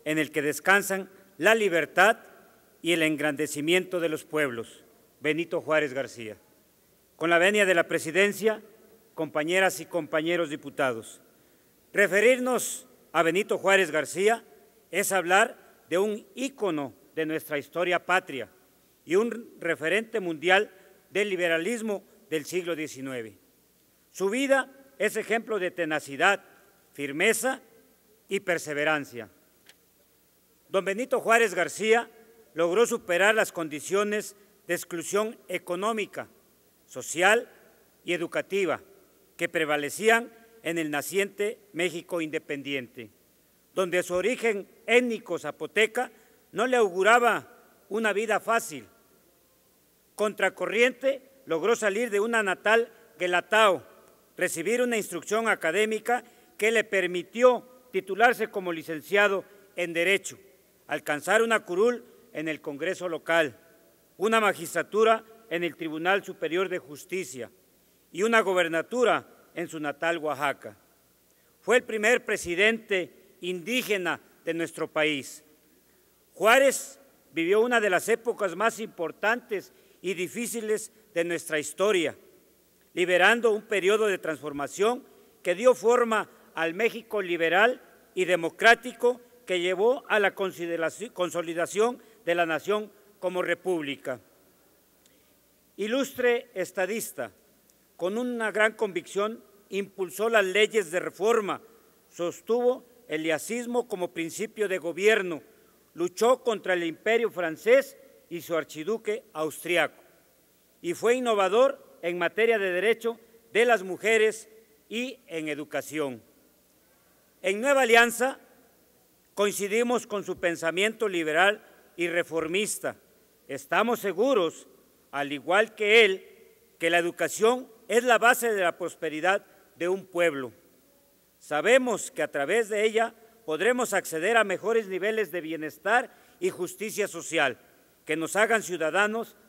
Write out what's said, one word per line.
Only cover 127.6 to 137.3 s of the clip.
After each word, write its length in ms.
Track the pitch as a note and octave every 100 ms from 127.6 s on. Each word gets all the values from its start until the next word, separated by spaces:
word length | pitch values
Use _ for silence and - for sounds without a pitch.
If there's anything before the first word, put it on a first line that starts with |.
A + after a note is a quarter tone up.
| C4 - -
es 160 | G#3+
la 160 | B3 A3
base 340 | A3+ B3 A#3
de 80 | G#3
la 160 | F3 -
prosperidad 640 | E3+ - D#3+ D3+ F3 G3+ - _ _ -
de 140 | E3+
un 160 | F#3+ F#3+
pueblo. 480 | E3+ E3+ D#3 B2+ - _ _ _ _ _ _ _ _
Sabemos 720 | - D3+ E3 C4 B3+ G3 -
que 100 | -
a 100 | D3+
través 380 | D3+ C#3 G#3+ G#3+
de 160 | G#3+ A3
ella 300 | G#3+ A3+ - - _
podremos 500 | - D#3 G3 B3 A3+
acceder 440 | F#3+ D#3+ D#3+ F3 A#3
a 60 |
mejores 440 | G#3 F3 G3 A#3 G3+
niveles 440 | F#3+ G3 A3 F#3+
de 100 | F3
bienestar 760 | D#3+ D#3+ D3+ - F#3+ A#3 B3 - _ _
y 120 | F#3
justicia 560 | F3+ F3+ - A3 F#3 G3+
social 500 | E3+ D3